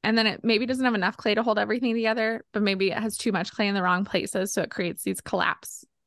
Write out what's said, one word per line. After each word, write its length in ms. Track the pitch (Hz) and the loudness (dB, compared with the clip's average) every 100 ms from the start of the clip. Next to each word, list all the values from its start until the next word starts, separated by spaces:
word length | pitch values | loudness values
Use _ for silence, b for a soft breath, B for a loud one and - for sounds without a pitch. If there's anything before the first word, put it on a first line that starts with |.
and 160 | 208 226 | 2 2
then 80 | 220 | 2
it 140 | - | 0
maybe 240 | 233 220 240 | 0 2 2
doesn't 180 | 262 | 0
have 100 | 254 | 2
enough 220 | 220 180 - | 2 0 0
clay 180 | 220 | 0
to 80 | 208 | 2
hold 160 | 226 208 | 2 2
everything 360 | 208 240 247 | 0 0 0
together, 500 | 226 220 226 220 226 - | 0 0 0 0 -2 -6
but 100 | 208 | 0
maybe 280 | 208 190 190 | 0 2 0
it 80 | - | 0
has 180 | 220 - | -4 -2
too 140 | 233 | 0
much 220 | 196 165 | 0 -2
clay 160 | - 208 | -2 0
in 60 | |
the 80 | 202 | 2
wrong 220 | 180 180 | 2 2
places, 480 | 196 185 - 190 196 | 0 -2 -2 -2 -2
so 100 | - | -2
it 80 | 180 | -2
creates 320 | - 175 - | -2 -4 -4
these 160 | - 185 | -4 -6
collapse, 640 | - 190 - - - - - _ | -4 0 0 -2 -10 -18 -20 _